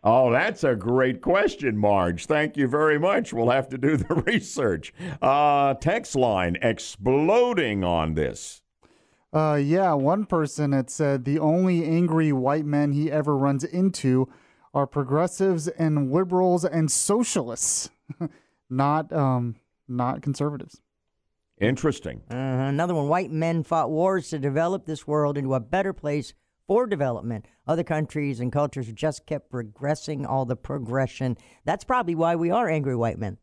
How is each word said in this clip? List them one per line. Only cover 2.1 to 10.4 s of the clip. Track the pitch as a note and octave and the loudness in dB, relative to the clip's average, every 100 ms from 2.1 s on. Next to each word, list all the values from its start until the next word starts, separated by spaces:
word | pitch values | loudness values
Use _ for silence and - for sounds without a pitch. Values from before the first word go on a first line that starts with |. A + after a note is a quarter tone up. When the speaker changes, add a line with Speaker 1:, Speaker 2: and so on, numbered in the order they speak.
| E2+ - | -2 0
Speaker 1:
Thank | D3+ D3+ C#3+ | 0 0 0
you | C3+ | 0
very | C#3+ D#3 D3+ | 2 2 2
much. | F3 G3+ A#3 | 2 0 -2
We'll | A#2 A#2 | 0 2
have | C3 B2+ | 2 0
to | C3 | -2
do | C3+ D3+ | 0 0
the | - E3 | 0 -2
<laughs> | C#3 | 0
research. | A3+ - - A2+ D#2+ - - F3 C#3+ | -2 -2 -2 0 0 -6 -12 -12 -2
Uh, | C3+ C#3 D3 C#3+ C#3 C3 | 2 4 4 4 2 0
text | D#3 G#3+ - C#3 | 0 -2 -2 0
line | B2+ G2 F2 E2+ | 2 2 0 0
exploding | B2 G#2 - - G2+ C3+ D#3+ A3+ B3 G#3+ C3 G#2 | 0 -2 -8 -6 0 2 4 4 4 2 0 0
on | F2+ E2+ D#2+ | 2 2 0
this. | D#2 C#2+ - - - _ _ _ _ _ _ _ | 0 -2 -4 -16 -18 _ _ _ _ _ _ _
Speaker 2:
Uh, | D#3 D#3 D3 | -2 0 0
yeah, | C#3+ E3+ F#3+ | 2 2 2
one | D3+ C3+ F#3+ G#3 | 2 2 0 0
person | E3+ | 0